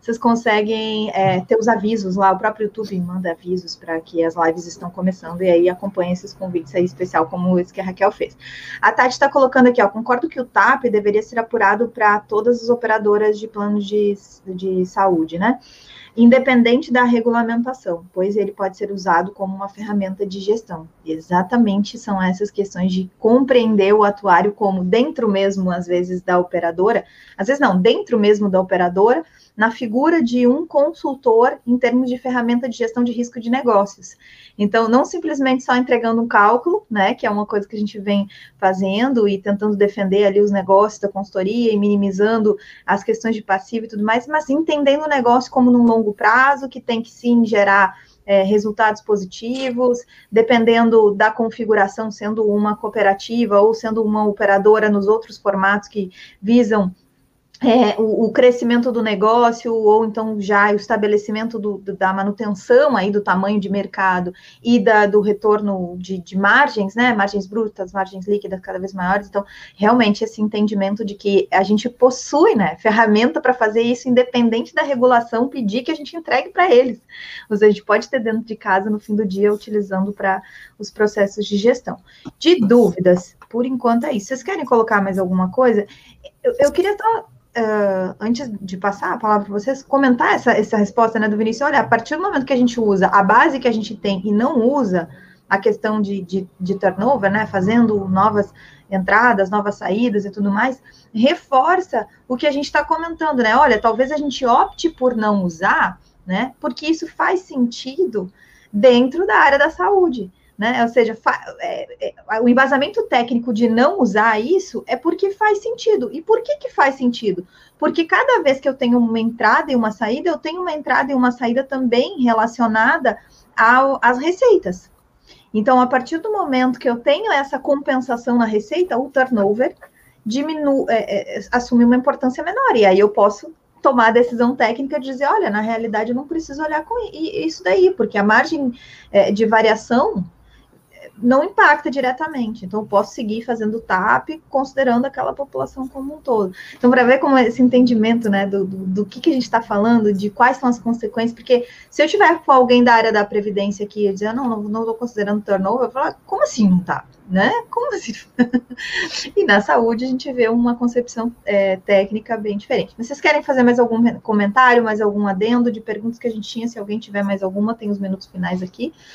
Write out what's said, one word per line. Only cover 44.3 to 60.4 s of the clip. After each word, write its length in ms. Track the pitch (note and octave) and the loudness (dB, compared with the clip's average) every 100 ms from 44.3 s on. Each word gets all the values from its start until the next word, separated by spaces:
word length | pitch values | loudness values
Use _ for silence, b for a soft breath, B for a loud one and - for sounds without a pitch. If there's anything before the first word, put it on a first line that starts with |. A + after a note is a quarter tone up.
| D4+ D4+ | -4 -2
entendendo 560 | C#4 D#4+ D4+ C#4 C#4+ | -2 0 0 2 0
o 60 | D#4 | 0
negócio 420 | C#4+ A#3+ A#3+ B3 | 0 2 2 0
como 200 | C4+ B3 | 2 4
num 120 | B3 | 4
longo 300 | A#3 A3+ G#3 | 4 2 0
prazo, 560 | G#3 G#3 A#3+ C4+ C#4 C4+ | 0 2 4 2 0 -6
que 100 | B3+ | -12
tem 220 | - A#3 | -6 -6
que 80 | A#3 | -6
sim 340 | - A#3+ A#3+ | -6 0 2
gerar, 520 | A3 G#3+ G3+ G3 F#3+ B B B - | 2 2 2 4 2 B B B 0
é, 160 | G3+ | 2
resultados 580 | F#3+ G#3 G#3+ G#3+ A3 G#3+ | 4 0 0 0 0 -2
positivos, 960 | - G#3 F#3 - A#3 C4 C4 A#3+ B3 A#3+ - b b | -2 -2 -2 -10 -8 -6 -4 0 0 0 -6 b b
dependendo 840 | G#3+ A3+ A#3+ A3+ A#3 A#3 A3+ G#3 G3+ | 0 4 4 4 4 6 6 4 4
da 160 | A3 | 0
configuração, 800 | A3 A3+ A3 A3 G#3+ G3 A3 A3 | 0 -4 -4 0 2 2 -2 -10
sendo 340 | G#3 G#3 G#3+ G#3+ | -6 -6 -2 0
uma 300 | G#3 G#3 G#3+ | 0 0 -2
cooperativa 840 | G#3+ A3 G3+ G3 - A#3 A3+ G3+ | -6 0 0 0 -4 -2 2 4
ou 120 | G#3 | 4
sendo 300 | A3 A3+ A3 | 2 -4 -2
uma 240 | G#3+ G#3+ G#3 | -2 0 0
operadora 640 | G3+ G3+ G3 G3+ G#3+ G#3+ | 0 2 4 6 6 4
nos 180 | G3+ G3 | 2 2
outros 300 | A3 - - | 0 -2 -6
formatos 500 | G3+ G3 F#3+ G3+ - | -4 0 0 0 -4
que 240 | G#3+ F#3 B B B | -8 -8 B B B
visam, 520 | G3 A#3 A3 A3 F#3 - _ _ _ _ _ _ | 2 2 4 2 -2 -6 _ _ _ _ _ _
é, 400 | B3+ A#3 G#3+ G#3 | 2 4 4 2
o, 260 | A3 G3+ A3+ | 0 0 0
o 60 | |
crescimento 600 | A3 B3+ A#3+ A#3+ A#3+ B3 | 4 2 2 0 0 0
do 100 | A#3 | -2
negócio, 720 | A3 G3+ G#3+ A#3 A#3 A#3 A#3 | -2 0 2 4 2 0 -4
ou 320 | A3+ G#3+ A3 A3+ | 0 4 4 2
então 340 | G#3+ A3 | -4 -6
já 320 | G#3+ | -6